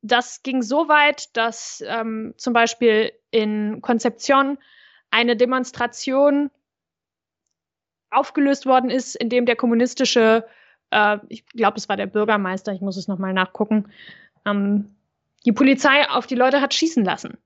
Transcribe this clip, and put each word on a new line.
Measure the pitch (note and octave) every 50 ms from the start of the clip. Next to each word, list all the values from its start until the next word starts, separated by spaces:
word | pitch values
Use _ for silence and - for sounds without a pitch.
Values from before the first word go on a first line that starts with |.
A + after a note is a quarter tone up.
Das | - G#3 B3 A#3+ B3 - - -
ging | _ C4+ B3+ C4
so | A#3+ G#3 B3+ D4 E4 D4
weit, | D4+ D4+ D4 D4 D4 D4 - _ _
dass, | A#3 A3+ A#3 A3+ - - - - - -
ähm, | - - A#3 A3+ A3+ A3 A3 A3 A3+ -
zum | _ - B3+
Beispiel | A#3 A#3 A#3 A#3 - _ B3 A#3 G#3+ G#3+ A3 - - _ _ _
in | - A3+ G#3+ G#3+ G#3+ G#3+ G#3+ G#3 A3 A#3
Concepción | - - A#3+ A3+ - B3 - - - - C#4 C4+ C4+ C4+ C#4+ - _ _ _ _ _ _ _ _ _ _
eine | - A3+ A#3+ A#3+ A#3+
Demonstration | G#3+ B3 B3 B3+ C4 B3 - - - A#3+ A#3 - - - C#4 C4 C4+ C#4+ D4 C#4 C#4+ D4 C#4 _ _ _ _ _ _ _ _ _ _ _ _ _ _ _ _ _ _ _ _ _ _ _ _ _ _ _ _ _ _ _ _
aufgelöst | G#3 B3 C#4+ - - D#4 C#4 C#4 C#4 C4+ -
worden | C4 C4 B3+ B3+ B3+
ist, | A#3 C4 A#3+ - -
in | - A#3 A3+
dem | A#3+ B3 A#3+
der | A#3+ A#3
kommunistische, | A#3 - A#3+ A#3 A3+ A#3+ B3 - - C4+ - - A#3+ A3+ A3 A3 A3+ A3 - _ _ _ _ _ _ _ _
äh, | - G#3+ G#3+ G#3 G#3 G#3+ - -
ich | - A3 _
glaub, | _ _ A#3+ A3 G3 G3+
es | G#3+ - _
war | G3+
der | F#3+ G3
Bürgermeister, | F#3+ F#3 G#3+ G#3 G#3+ G#3+ G3+ G3 F#3 F#3 G3 _ -
ich | G3 F#3
muss | G3 G3 F#3 G3
es | F3 -
noch | G3 F3
mal | F#3+ F#3+
nachgucken, | F#3+ F#3+ F#3 - _ - G#3+ G#3 A3 G#3+ G#3 - - - - - - - - _ _ _ _
ähm, | G#3 G#3 G3+ G3 G3+ G3+ G#3 G3+ - _ _ _ _ _ _ _ _ _ _ _
die | B3
Polizei | G#3 - C#4+ C4+ C#4 - - C#4+ C4+ C#4+ C#4+ -
auf | - B3 B3
die | - C4
Leute | A#3+ B3 C4 C4 C#4+
hat | C4+ C4+ -
schießen | - E4 D#4+ E4 B3 G#3
lassen. | F#3 E3 - - - - _ _